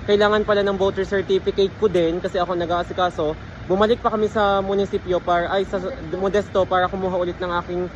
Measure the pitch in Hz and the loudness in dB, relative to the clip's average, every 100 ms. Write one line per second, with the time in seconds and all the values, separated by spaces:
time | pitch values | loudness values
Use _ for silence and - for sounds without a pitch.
0 | - 202 208 214 208 202 196 196 196 196 | 2 4 4 2 2 2 2 2 0 0
1 | 185 196 185 190 202 196 196 - 214 175 | -2 -2 0 0 0 0 0 2 2 2
2 | 165 175 180 190 175 175 170 175 175 185 | 2 0 -2 -2 -2 -2 0 -2 -2 -2
3 | 180 175 151 156 - - - 190 214 240 | -2 0 -4 -4 -12 -14 -2 2 4 2
4 | 233 220 208 220 202 196 190 196 190 202 | 0 0 0 2 2 2 0 -2 0 -2
5 | 185 175 180 175 175 190 190 196 180 - | -2 -2 2 0 2 -2 0 -4 -4 -8
6 | 160 180 196 202 196 196 185 185 180 190 | -8 -2 0 0 0 0 2 2 2 0
7 | 185 185 180 175 180 175 180 175 180 | -2 0 -2 -2 -2 -2 -2 -4 -4